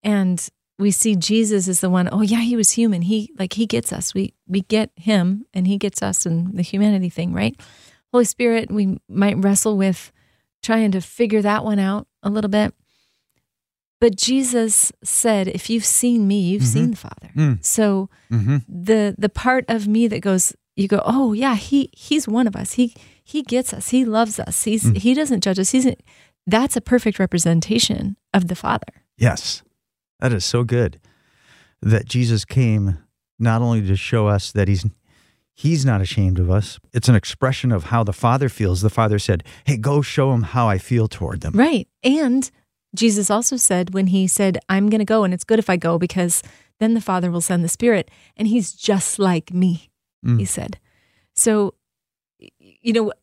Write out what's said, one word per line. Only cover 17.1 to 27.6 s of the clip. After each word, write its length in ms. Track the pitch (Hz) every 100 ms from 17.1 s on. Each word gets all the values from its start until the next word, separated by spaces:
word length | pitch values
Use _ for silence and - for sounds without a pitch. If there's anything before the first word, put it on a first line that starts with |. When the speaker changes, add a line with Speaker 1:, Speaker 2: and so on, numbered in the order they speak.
| - - 135
Speaker 2:
Mm. 280 | 151 107
Speaker 1:
So 440 | - - 214 196 190 _ _
Speaker 2:
Mm-hmm. 240 | 117 104 143 -
Speaker 1:
the, 480 | 190 185 220 208 190
the 100 | 208
part 360 | - 254 254 247
of 180 | 226 208
me 220 | 220 233
that 120 | 202
goes, 360 | 196 185 - - _
you 140 | - 190
go, 120 | 208
"Oh 280 | - 254 254
yeah, 220 | 214 269
he, 360 | 214 - 285 269
he's 340 | _ - 294 233
one 220 | 220 233
of 80 | 196
us. 160 | -
He, 240 | - 240 - - _
he 200 | _ 302
gets 300 | 262 240 254
us. 180 | - -
He 140 | 254
loves 360 | 240 220 226 -
us. 240 | - -
He's, 200 | 220 220
Speaker 2:
Mm. 120 | - 113
Speaker 1:
he 180 | 220
doesn't 300 | 262 294 220
judge 160 | 196 190
us." 100 | 190
He's, 160 | 262 254 - _ _ _ _
that's 320 | - 220 269 240
a 40 |
perfect 400 | - 247 220 -
representation 960 | 185 175 170 165